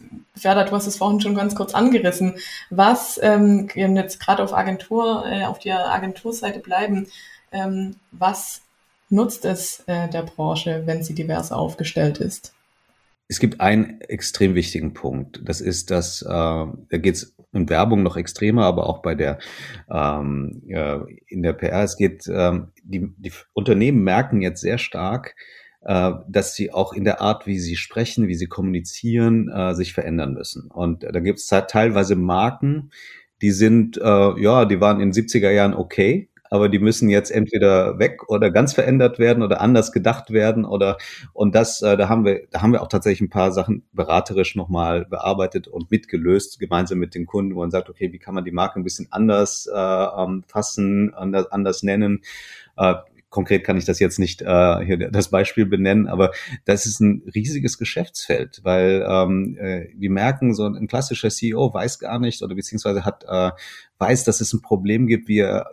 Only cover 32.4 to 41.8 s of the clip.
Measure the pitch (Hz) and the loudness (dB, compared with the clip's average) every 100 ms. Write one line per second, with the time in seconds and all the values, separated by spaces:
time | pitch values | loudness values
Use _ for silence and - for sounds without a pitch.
32.4 | 117 123 139 151 143 - - - _ _ | 0 0 -2 -2 -6 -18 -20 -20 _ _
33.4 | 104 95 110 117 113 - 110 101 101 90 | 0 4 6 6 4 0 4 6 6 4
34.4 | 101 127 110 98 104 101 98 95 113 120 | 4 6 6 4 4 4 2 0 2 2
35.4 | 101 101 101 - 92 - 101 165 202 _ | 4 4 4 0 -4 2 2 2 -4 _
36.4 | _ 104 104 98 107 113 113 101 101 - | _ 2 4 4 2 4 4 4 2 0
37.4 | 107 110 98 95 92 92 107 - - 104 | 0 2 4 4 2 2 0 -2 -4 0
38.4 | 104 90 139 - 131 131 123 - 117 120 | 2 4 4 2 2 4 4 4 4 4
39.4 | 107 92 107 123 107 - 92 117 - 110 | 2 2 4 4 4 0 0 -2 -2 2
40.4 | 107 113 104 101 98 95 - - - - | 2 2 0 2 0 0 -8 -18 -18 0
41.4 | 104 107 113 - | 4 4 2 2